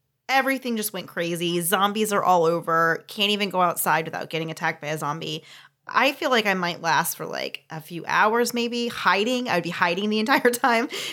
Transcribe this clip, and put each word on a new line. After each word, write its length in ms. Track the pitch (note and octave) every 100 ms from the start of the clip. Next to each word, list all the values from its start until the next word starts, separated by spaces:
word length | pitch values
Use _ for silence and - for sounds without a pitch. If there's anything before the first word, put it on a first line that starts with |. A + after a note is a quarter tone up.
| _ _ -
everything 480 | C4+ C4 C4 C4 A3+
just 160 | G#3+
went 140 | F#3 -
crazy, 540 | - E3+ E3+ E3+ F3
zombies 520 | E3+ F#3+ G3 G#3 G#3
are 100 | G3+
all 220 | F3+ F3+
over, 600 | D#3+ E3+ E3+ E3 E3 D#3+ -
can't 240 | - G3+
even 180 | G#3 G3+
go 120 | F3+
outside 420 | F3+ - F#3 D#3 D#3+
without 220 | A#2 -
getting 220 | D#3+ D#3+
attacked 320 | D#3+ E3 D#3+
by 60 | D3
a 100 | D#3
zombie. 460 | D3+ D#3+ D#3+ D#3 - - - _ -
I 220 | - C4
feel 180 | C#4+ D4+
like 160 | B3 G#3
I 80 |
might 280 | F#3+ F3 E3
last 340 | E3 D3+ E3+ -
for, 100 | -
like, 360 | B1+ C2+ - -
a 100 | D#3+
few 240 | - E3+ -
hours 440 | E3+ G#3 A#3 A#3+
maybe, 360 | A#3+ A#3 A#3+ A#3+
hiding. 600 | - F#3 F#3+ G#3+ B3+ B3
I 60 |
would 80 | F3
be 60 | E3+
hiding 400 | F3 F3+ F3 G#3
the 80 | G#3+
<laughs> 20 |
entire 300 | A3 C4+ B3+
time, 380 | A#3+ C4 A#3 C4 - -